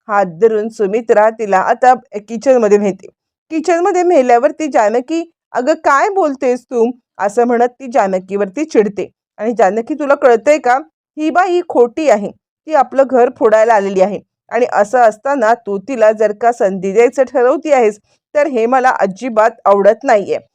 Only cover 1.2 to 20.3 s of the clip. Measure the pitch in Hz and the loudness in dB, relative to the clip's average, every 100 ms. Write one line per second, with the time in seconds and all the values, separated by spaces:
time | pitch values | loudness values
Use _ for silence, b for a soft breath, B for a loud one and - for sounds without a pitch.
1.2 | 214 226 214 190 - 240 254 247 - 208 | 2 0 -2 0 0 2 2 2 -2 -16
2.2 | 208 226 277 254 214 202 202 190 - _ | -12 -6 0 2 4 2 0 -6 -12 _
3.2 | _ _ - 320 302 339 370 359 349 330 | _ _ -10 -6 -2 0 0 0 2 2
4.2 | 247 240 285 - 311 262 214 233 247 330 | 4 2 2 -2 -4 0 0 0 -4 -6
5.2 | 339 _ _ - 262 330 311 277 392 392 | -8 _ _ -6 -2 -2 0 0 0 0
6.2 | 311 269 262 247 - 240 226 247 _ - | -2 -2 -4 -4 -4 -2 -2 -4 _ -6
7.2 | 202 240 240 233 240 - 269 247 196 190 | -4 0 0 2 0 -4 -6 -2 0 -2
8.2 | 185 202 202 190 311 254 208 202 - _ | -6 -6 -6 -6 -4 0 0 -2 -12 _
9.2 | _ - 220 220 196 214 233 302 285 277 | _ -10 -6 0 0 0 -6 -4 -2 2
10.2 | 262 233 254 302 247 262 320 _ _ - | 2 2 2 0 0 -2 -4 _ _ -8
11.2 | 311 339 370 349 349 302 240 233 302 208 | -4 0 0 -2 -2 0 0 0 0 0
12.2 | 202 - _ _ - 302 247 262 269 254 | -2 -14 _ _ -4 -2 0 0 0 2
13.2 | 247 269 226 214 226 220 196 190 190 190 | 0 0 0 2 2 2 0 0 0 -2
14.2 | - _ - 233 247 - 202 254 233 208 | -14 _ -8 -4 -2 0 0 2 2 0
15.2 | 277 277 220 339 202 196 196 254 214 220 | -4 -2 0 -2 -4 -8 -6 0 2 2
16.2 | 214 208 233 240 208 190 196 196 240 277 | -2 -2 -2 0 -2 -2 -4 2 2 2
17.2 | 254 285 247 302 311 269 220 208 _ _ | -2 0 0 0 0 2 2 -2 _ _
18.2 | _ 294 294 254 226 262 254 - 202 185 | _ -2 -2 -2 0 0 0 0 -2 -4
19.2 | 254 214 226 226 - 202 196 220 269 214 | -6 0 0 0 0 2 2 2 0 0
20.2 | 156 | 0